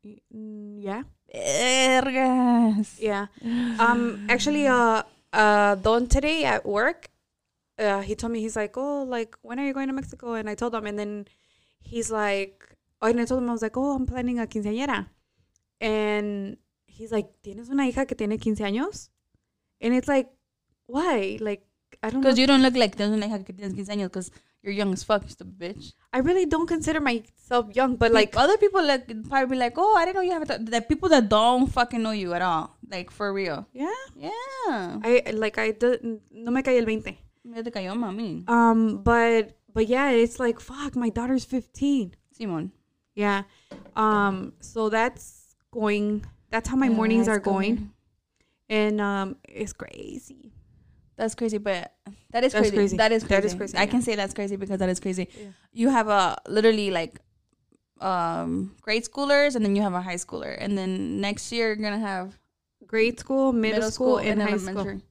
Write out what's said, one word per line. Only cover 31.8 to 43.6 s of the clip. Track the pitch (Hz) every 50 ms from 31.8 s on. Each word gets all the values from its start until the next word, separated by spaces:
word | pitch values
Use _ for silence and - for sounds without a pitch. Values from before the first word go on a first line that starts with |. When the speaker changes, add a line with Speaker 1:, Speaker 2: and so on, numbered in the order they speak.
| 240 240 254 233
Speaker 2:
know | 220 220
you | 214 208 190 175 175
at | 175
all, | 185 180 165 156 160 - _ _ - -
like, | 202 180 180 -
for | - - 208 202 196
real. | 196 196 175 147 - 208 _ _
Speaker 1:
Yeah? | 254 285 349 440 508 539 539 -
Speaker 2:
Yeah. | - 277 330 427 466 508 539 539 523 494 381 269 214 185 175 - 208 214
Speaker 1:
I, | 233 240 247 233 - 220
like, | 214 220 214 - -
I | 220 220
didn't, | 214 214 240 247 254 - - 233 220 214 _ _
no | - 220 233 233
me | 247 262
cae | 262 269 254 240
el | 233
veinte. | 220 220 214 - - 196 - - - _ _ _
Speaker 2:
Ya | 240 233 226
te | 226 240
cayó, | 233 208 190 185 196
mami. | 233 240 202 185 214 233 196 160 165 180 208
Speaker 1:
Um, | 233 233 233 233 226 226 226 220 208 202
but, | 196 226 233 233 233 233 233 226 214 220 - _ _ _ _
but | 220 226
yeah, | 208 247 262 285 285
it's | 254 233 226 233 - -
like, | 254 233 233 -
fuck, | - - 254 277 285 277 -
my | 254 240 233
daughter's | - 233 233 247 269 254 -
fifteen. | - 262 254 - _ _ - 277 285 285 262 208 175 - _ _ _
Speaker 2:
Simón. | _ _ 226 202 170 160 160 190 _ _ _ _ _ _ _ _ _
Speaker 1:
Yeah. | 208 208 202 202 196 196 _ _ _